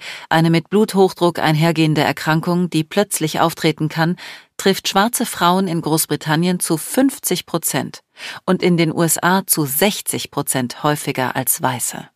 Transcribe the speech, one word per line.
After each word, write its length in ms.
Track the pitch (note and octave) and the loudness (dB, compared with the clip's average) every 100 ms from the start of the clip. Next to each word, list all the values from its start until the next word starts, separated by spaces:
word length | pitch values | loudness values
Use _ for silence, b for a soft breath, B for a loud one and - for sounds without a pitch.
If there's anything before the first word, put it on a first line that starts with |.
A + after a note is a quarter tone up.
| B B B | B B B
eine 180 | D#3+ E3 | 2 4
mit 220 | E3 - | 2 2
Bluthochdruck 680 | G3+ A3 F#3+ F#3 - F3 E3 | 0 2 4 2 2 0 2
einhergehende 640 | D#3 D3+ E3 D#3+ D#3 D3+ | 0 2 2 4 2 2
Erkrankung, 720 | C3 C#3+ E3 D#3+ E3 F3 F3+ | 2 0 0 0 0 0 0
die 120 | D#3 | -2
plötzlich 580 | D#3 G3+ G#3 - D#3 - | -2 -2 -2 -2 -2 0
auftreten 500 | E3 - D#3+ D#3 D#3 | 0 0 -2 0 -4
kann, 260 | D#3+ D#3+ F3+ B B B - | 0 -2 -2 B B B -2
trifft 320 | G3 F#3+ - | 0 0 0
schwarze 380 | G3 A3 - A#3+ | 0 0 0 -4
Frauen 420 | - F3 F#3 F#3+ | 0 2 2 0
in 140 | E3 | -2
Großbritannien 800 | D3+ D#3+ - D3 D#3 D#3 F3+ F3+ | 0 0 0 -2 0 2 2 0
zu 180 | - D#3+ | 0 -2
fünfzig 680 | - - C4+ - - F3+ | 0 0 2 0 -4 -4
Prozent 560 | - E3+ - C#3 B2 - _ B B B - | -4 -6 -2 -4 -4 -10 _ B B B -2
und 160 | F#3 | 0
in 160 | F3+ E3+ | 2 4
den 120 | D#3+ | 2
U 120 | - | 2
S 200 | E3 - | 0 0
A 240 | E3+ F#3+ F#3+ | 0 0 0
zu 200 | - C#3+ | -2 -2
sechzig 640 | C#3+ G3+ - - B2+ - | 0 0 0 -6 -6 -6
Prozent 520 | - C#3+ C3+ B2 - | -4 -2 -2 -4 -2
häufiger 540 | D3+ D3 - C3+ B2+ - | -2 0 -2 -2 -2 -2
als 240 | B2+ - | -4 -2
weiße. 480 | C3 B2 - - - | -2 -2 -6 -8 -14